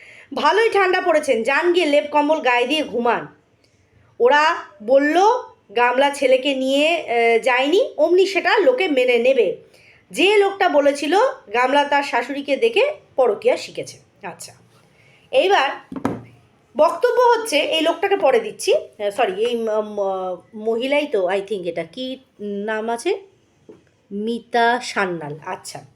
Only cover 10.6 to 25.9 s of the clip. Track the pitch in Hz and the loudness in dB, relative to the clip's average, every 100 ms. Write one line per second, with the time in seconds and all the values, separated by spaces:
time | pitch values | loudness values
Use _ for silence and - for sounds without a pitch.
10.6 | 370 294 285 285 311 381 523 - - 220 | 0 2 2 0 0 0 0 -2 -6 -2
11.6 | 262 285 285 285 285 240 240 285 285 262 | 0 2 2 0 0 -4 -4 -8 -4 0
12.6 | 226 339 571 605 _ - 247 202 240 320 | 0 2 0 -2 _ 0 0 2 0 -2
13.6 | - 156 147 - _ _ 190 160 - - | -4 -12 -14 -16 _ _ -16 -16 -20 -20
14.6 | _ _ _ _ _ _ - 262 359 381 | _ _ _ _ _ _ -4 0 2 2
15.6 | 269 - - - - - - - _ _ | 0 -4 -12 -8 -8 -8 -14 -20 _ _
16.6 | _ 233 320 330 494 453 494 453 440 285 | _ 0 0 2 0 2 4 2 0 -2
17.6 | - 320 311 339 403 392 302 254 208 - | 0 0 0 0 0 2 2 2 0 -8
18.6 | - 587 - - - 202 220 185 240 240 | -2 -2 -2 -6 -6 -2 -2 -2 -2 -2
19.6 | 226 214 214 208 196 190 185 180 - 220 | -2 -4 -4 -4 -4 -4 -6 -8 -14 -10
20.6 | 220 226 262 294 294 220 180 196 196 208 | -4 -2 0 -2 0 -2 0 -2 -4 -8
21.6 | 175 170 165 - 262 269 _ - 208 202 | -6 -8 -8 -8 -10 -10 _ -14 -10 -8
22.6 | 208 220 226 233 339 403 - _ _ _ | -6 -6 -4 -4 -4 -4 -8 _ _ _
23.6 | _ - _ _ - 202 220 233 - 240 | _ -20 _ _ -14 -8 -6 -6 -4 0
24.6 | 233 240 240 226 190 170 147 147 185 190 | 0 0 -4 -4 -4 -4 -8 -12 -12 -14
25.6 | - 135 - | -14 -18 -18